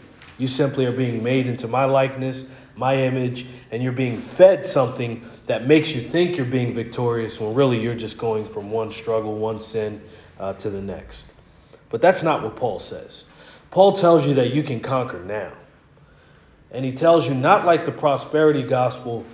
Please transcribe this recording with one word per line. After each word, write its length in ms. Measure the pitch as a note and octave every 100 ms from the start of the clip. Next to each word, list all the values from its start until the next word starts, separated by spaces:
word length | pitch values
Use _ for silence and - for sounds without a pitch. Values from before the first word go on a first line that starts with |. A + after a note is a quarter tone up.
| - - - -
You 80 | C3
simply 400 | - C#3 C3 B2+
are 60 |
being 320 | A#2+ B2 A2+
made 240 | A#2 C3 B2+
into 200 | A#2 A2+
my 180 | B2 C3+
likeness, 600 | C3+ C3+ C3 C3 B2+ - - - G#2+
my 220 | B2+ C3+
image, 500 | C3 C3 B2 A#2+ - - -
and 100 | A2+
you're 100 | B2+
being 260 | B2 B2+ A#2
fed 440 | - - F#3 F#3
something 640 | - D3 A#2+ - A#2+ A2+ - - -
that 200 | A2+ B2
makes 240 | D#3 -
you 100 | B2+
think 360 | - E3+ F3 D3
you're 80 | B2
being 300 | C3 A#2+ A2
victorious 640 | A2+ - A#2+ A#2 A2 -
when 160 | G#2+ A#2+
really 260 | C3+ A#2+
you're 140 | A2+ A#2
just 240 | G#2+ -
going 280 | A2+ A2 G#2
from 220 | G#2+ G2+
one 220 | A2 G#2
struggle, 440 | - A#2 A2 G#2+ G#2+
one 240 | A2 G#2+
sin, 420 | - A2+ G#2+ G2+ - - - -
uh, 140 | G2
to 160 | G2 G#2+
the 120 | G2
next. 460 | G2 E2+ - - - - - _ _ - _
But 120 | -
that's 220 | F3 F#3
not 180 | D#3+ C#3+
what 140 | G#2+ -
Paul 240 | B2 F#2
says. 460 | - G2 - - - - - - _
Paul 220 | F3+ G3
tells 340 | F#3+ F3 E3 C#3+
you 100 | C3
that 180 | A#2
you 100 | C#3+
can 160 | C3+ A2+
conquer 420 | C3+ C3 A#2 F2
now. 300 | F2+ G#2 F#2 - - _ _ _ - _ _ - _ _ _
And 140 | B2 C3
he 80 |
tells 340 | C3 E3 E3+ C#3
you 60 | C3
not 300 | C#3+ G3+ F3
like 180 | D#3+
the 80 | -
prosperity 720 | - D3+ C3 - D3+ D#3 C#3+
gospel, 640 | B2+ B2+ B2 - B2 A#2 -